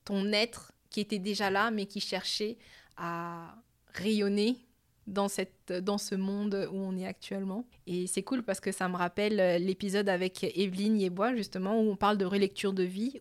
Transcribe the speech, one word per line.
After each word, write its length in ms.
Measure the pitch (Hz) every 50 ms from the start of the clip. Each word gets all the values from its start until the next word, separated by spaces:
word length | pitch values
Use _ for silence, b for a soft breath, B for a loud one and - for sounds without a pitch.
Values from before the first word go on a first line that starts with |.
| _
ton 280 | - 202 196 196 208
être 400 | 214 208 214 - - - - - - _ _ _
qui 100 | - 214
était 180 | 202 - 214 196
déjà 320 | 180 214 202 208 208 190
là, 200 | 190 196 214 233
mais 160 | 220 208 196
qui 140 | 202 - 208
cherchait 580 | - - 196 185 - - - - 208 214 240 b b b b b b b b -
à 560 | 175 170 170 170 170 170 170 165 170 - 208 233 - _ _ _ _ - -
rayonner 640 | - 175 220 220 208 202 196 202 208 208 233 254 - - _ _ _ _ _ _ _ _
dans 220 | 208 190 202 202 196
cette, 440 | - - 190 - - _ _ -
dans 260 | 180 180 185 208 202 202
ce 160 | - - 202
monde 540 | 190 190 196 196 202 208 214 196 196 196 -
où 40 | 190
on 200 | 190 190 190 185
est 100 | 185 185
actuellement. 600 | 190 185 - - - 196 196 196 190 190 226 247 - - - _
Et 200 | - 175 180 180
c'est 160 | 190 - 190
cool 200 | 190 - 269 247
parce 180 | 226 - 190 -
que 120 | - 196
ça 160 | 190 - 185 180
me 80 | 180
rappelle, 440 | 180 175 175 - 208 208 214 220 202
euh, 180 | 185 180 170 175
l'épisode 500 | 180 190 190 - 208 196 185 208 202 196
avec 360 | 185 175 185 185 - - 196
Evelyne 540 | - - 175 202 190 185 190 202 214 220 208
Yebois, 340 | 190 180 180 190 208 247 254
justement, 440 | 226 196 - - 185 185 196 220 226
où 100 | 220 214
on 60 | 196
parle 200 | - 202 208 208 196
de 60 | 190
relecture 480 | 180 202 202 202 190 - - - 196
de 120 | 196 190 180
vie, 360 | 180 185 196 226 269 - -